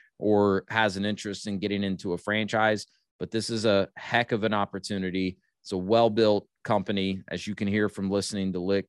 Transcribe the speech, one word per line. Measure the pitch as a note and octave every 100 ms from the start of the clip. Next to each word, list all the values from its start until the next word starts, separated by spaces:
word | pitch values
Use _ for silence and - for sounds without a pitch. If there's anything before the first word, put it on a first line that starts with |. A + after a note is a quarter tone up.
| _ -
or | G#2 G#2 G2+ F#2+ -
has | A2 G#2+ F#2+
an |
interest | G#2 G2+ G#2+ G2 G#2+
in | F#2+
getting | G2+ G2+
into | G2 F#2 G2
a | F2
franchise. | - G#2+ G#2+ A2+ A2 G#2+ - _ _ -
But | -
this | A2+ G#2+
is | A2+
a | A2 G2 F#2+ -
heck | - A#2+ A#2+
of | A2
an | G#2+
opportunity. | G#2 G2 G2 - G2+ F#2 F#2+ F#2 F#2 _ _
It's | -
a | F#2
well-built | F#2 A2+ A#2 G#2+ G#2+ G2+ - _
company, | - G#2 F#2 G2+ F#2+ F#2+ -
as | F2+ G#2+
you |
can | G2+ G2+
hear | G#2 G#2
from | - F#2+
listening | G2+ - G#2 F#2+
to | F2+
Lick | F2+ G2